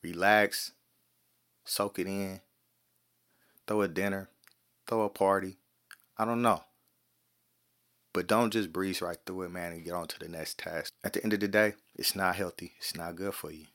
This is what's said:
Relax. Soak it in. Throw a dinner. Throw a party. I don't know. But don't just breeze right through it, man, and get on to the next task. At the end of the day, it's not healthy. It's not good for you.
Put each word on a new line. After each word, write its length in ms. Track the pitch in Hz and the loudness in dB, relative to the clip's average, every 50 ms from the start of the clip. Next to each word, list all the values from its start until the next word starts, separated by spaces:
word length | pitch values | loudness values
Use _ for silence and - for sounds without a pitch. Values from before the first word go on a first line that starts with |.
Relax. 720 | - 87 85 82 92 98 107 107 104 104 - - - - - _ _ _ _ _ _ _ _ _ _ _ _ _ _ _ _ _ _ | -10 -10 -4 2 6 8 8 8 8 6 2 -2 -6 -6 -10 _ _ _ _ _ _ _ _ _ _ _ _ _ _ _ _ _ _
Soak 380 | - - - 101 101 - - | -6 -2 0 0 -2 0 -2
it 80 | 90 92 | -4 -2
in. 320 | 98 98 98 95 95 95 _ _ _ _ _ _ _ _ _ _ _ _ _ _ _ _ _ _ _ _ _ _ _ _ _ | -2 -4 -4 -4 -6 -10 _ _ _ _ _ _ _ _ _ _ _ _ _ _ _ _ _ _ _ _ _ _ _ _ _
Throw 160 | - 107 107 101 | -2 0 2 2
a 40 | |
dinner. 420 | 95 80 85 95 101 98 98 95 - _ _ _ - _ _ _ _ _ _ _ - | 2 0 0 0 0 0 -2 -6 -10 _ _ _ -20 _ _ _ _ _ _ _ -2
Throw 140 | 117 113 107 | 0 0 0
a 60 | 104 | 0
party. 500 | - - 98 98 98 98 95 92 98 _ _ _ _ _ _ _ - _ _ _ _ - | 2 4 4 6 6 4 2 -2 -8 _ _ _ _ _ _ _ -20 _ _ _ _ -2
I 60 | 110 | 0
don't 180 | 110 117 117 120 | 0 2 2 4
know. 220 | 117 101 80 - _ _ _ _ _ _ _ _ _ _ _ _ _ _ _ _ _ _ _ _ _ _ _ _ _ _ _ _ _ _ | 4 2 2 0 _ _ _ _ _ _ _ _ _ _ _ _ _ _ _ _ _ _ _ _ _ _ _ _ _ _ _ _ _ _
But 140 | 90 90 | -4 0
don't 240 | - 110 110 120 113 | 2 4 4 4 4
just 220 | 107 113 104 85 80 | 2 0 -2 -2 -2
breeze 280 | 87 95 95 92 - | -2 -2 -2 -2 -2
right 180 | - 87 87 - _ | -4 -4 -6 -8 _
through 180 | - 92 92 92 | -10 -8 -8 -8
it, 80 | 87 90 | -8 -6
man, 200 | 92 87 87 85 | -8 -8 -6 -8
and 120 | 85 82 | -8 -8
get 80 | 87 87 | -6 -6
on 160 | 87 85 82 | -6 -6 -6
to 100 | - - | -10 -10
the 80 | - | -10
next 320 | 82 85 82 78 - - _ | -12 -8 -8 -8 -8 -10 _
task. 340 | - 82 82 82 - - - _ _ | -8 -6 -6 -6 -6 -6 -10 _ _
At 80 | - - | -2 -2
the 100 | - - | -2 0
end 100 | 110 107 | 0 0
of 60 | 104 | 0
the 80 | 104 | 0
day, 280 | 101 98 107 107 104 104 - _ _ _ | 2 4 4 4 4 2 -4 _ _ _
it's 220 | - - - - | -4 -4 -2 0
not 180 | 98 98 92 87 | 2 2 0 2
healthy. 380 | 90 101 90 - - 87 87 _ _ | 0 -2 -4 -6 -10 -14 -14 _ _
It's 180 | - - - | -8 -8 -6
not 180 | - 82 85 87 | -6 -8 -8 -8
good 200 | 82 95 101 95 | -6 -6 -6 -6
for 180 | - - 78 78 | -6 -10 -12 -14
you. 140 | 80 80 76 _ | -14 -18 -20 _